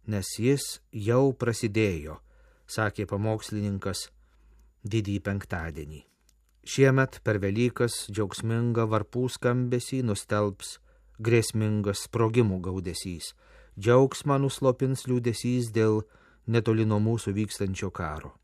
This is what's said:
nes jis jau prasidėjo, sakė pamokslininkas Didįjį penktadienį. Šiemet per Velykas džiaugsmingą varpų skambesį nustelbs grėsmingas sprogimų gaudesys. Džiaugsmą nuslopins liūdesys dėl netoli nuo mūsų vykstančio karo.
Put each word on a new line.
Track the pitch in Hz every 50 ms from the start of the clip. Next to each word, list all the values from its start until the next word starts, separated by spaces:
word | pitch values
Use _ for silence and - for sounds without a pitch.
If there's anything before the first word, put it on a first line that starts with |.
| _
nes | 107 107 101 95 - - -
jis | 110 127 143 139 - - - - _ _
jau | - 110 101 110 117 127 135 139
prasidėjo, | 123 _ 127 120 110 - - 107 101 110 110 101 90 78 73 78 78 - _ _ _ _ _ _ _ _ _
sakė | - - - 110 101 - - 101
pamokslininkas | - 104 98 104 110 110 107 - - 107 104 101 104 98 95 - 98 92 - - - _ _ _ _ _ _ _ _ _ _ _ _ _ _ -
Didįjį | 107 101 113 101 98 101 98 -
penktadienį. | 101 98 101 - - 92 87 82 82 78 80 73 73 78 73 _ _ _ _ _ _ _ _ _ _ _ _ _
Šiemet | - - - 135 135 131 135 131 - - -
per | _ 117 107
Velykas | 101 101 98 101 113 120 123 - - 123 117 - - - -
džiaugsmingą | 101 107 107 92 - - - 113 113 117 120 120 117 117 113 107
varpų | 110 107 104 - - 120 127 127
skambesį | - - - 123 123 127 123 123 127 123 - - 135 131
nustelbs | 123 113 101 - - - 107 104 104 104 98 - - - - - _ _ _ _ _ _ - -
grėsmingas | 110 113 117 117 110 - - 110 107 107 107 107 101 101 98 - -
sprogimų | - - 110 113 110 110 123 117 101 95
gaudesys. | 92 87 95 92 95 85 92 90 - - 95 87 80 - - - _ _ _ - - - _ -
Džiaugsmą | 104 95 117 120 131 135 131 - - - 147 139 139
nuslopins | 139 135 - - 135 131 123 - 135 131 135 - -
liūdesys | 131 123 123 117 120 107 - - 120 123 123 120 113
dėl | 107 113 110 110 107 107 107 _ _ _ _ _ _ _ _
netoli | - 113 117 110 117 110 110 110
nuo | 107 107 104
mūsų | 104 110 117 110 - 104 98
vykstančio | 104 107 98 - - 101 95 95 - 104 92
karo. | - - 90 78 76 78 76 - - _